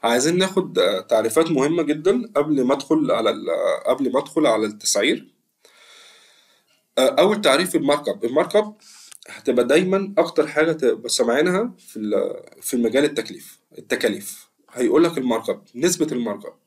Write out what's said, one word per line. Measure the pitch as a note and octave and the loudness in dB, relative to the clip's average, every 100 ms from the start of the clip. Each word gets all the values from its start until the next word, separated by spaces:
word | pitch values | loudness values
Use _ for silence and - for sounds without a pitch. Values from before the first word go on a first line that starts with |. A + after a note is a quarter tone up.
عايزين | A#2 A#2+ C#3+ F3+ | 0 0 2 0
ناخد، | F#3 F#3+ - - | 0 -2 -2 0
آه، | F2+ F#2 | 0 0
تعريفات | - A2+ A2 D3+ E3 | 0 0 2 0 2
مهمة | D3 C#3 E3+ | 2 0 0
جدًا | D3 D3+ E3 A#3+ - C#3+ | 0 0 0 0 0 -2
قبل | D3+ C#3+ | 0 0
ما | B2 | 2
أدخل | C#3+ - D#3+ C#3 | 0 0 0 2
على | G2+ A2+ | 0 0
ال-، | - - | -2 -4
آه، | F2 - - - | -2 0 -2 0
قبل | - C3 | 0 0
ما | B2 | -2
أدخل | - - D3 | -2 0 2
على | A2 G#2+ | 2 0
التسعير. | G#2+ - G#2 A#2+ - - _ _ _ _ _ - - - - _ _ _ _ _ _ _ - | -4 -2 0 0 -2 -6 _ _ _ _ _ -20 -20 -20 -20 _ _ _ _ _ _ _ 0
آه، | C3 - | 2 4
أول | F#3 G#3 | 2 4
تعريف | D3+ C#3 F#3 D#3+ | 2 2 2 0
المارك | C#3+ C#3+ - | 0 0 -2
اب. | - A#2 | -4 -2
المارك | C3+ - G#3 | 0 2 0
اب | G#3+ G#3+ - - - - - | 0 -8 -20 -20 -20 -20 -20
هتبقى | - - A#2+ A#2+ | -8 -2 0 4
دايمًا | D3+ F#3 G3 G3 - | 2 2 -2 0 -2
أكتر | E3+ - D3+ | 0 0 -2
حاجة | D3+ D#3+ | 0 0
تبقى | D#3 B2 - B2 | 2 0 0 -4
سامعينها | - A#2 B2 F3 F3+ A#3+ - | -2 0 2 0 0 -4 -8
في | - - | -18 -10
ال-، | G#2+ G2+ F2 - - - | -4 -2 -2 -6 -16 -16
في | - B2+ | -6 -2
مجال | A#2 B2+ | 0 2
التكليف، | D#3+ C#3+ A2 A2+ - - _ - | 0 -2 -8 -14 -20 -20 _ -20
التكاليف. | - A#2 A#2 G2+ G#2 - - _ _ | -6 -2 -2 -2 -8 -16 -20 _ _
هيقول | B2 B2 D3+ | -4 2 4
لك | E3+ E3 | 2 0
المارك | B2+ A2+ - | -2 -2 -4
اب، | F#2+ _ A#2+ | -8 _ -4
نسبة | E3 F3+ D#3 | -2 0 -4
المارك | B2 A2+ G2+ - | -4 -6 -8 -12
اب. | - | -20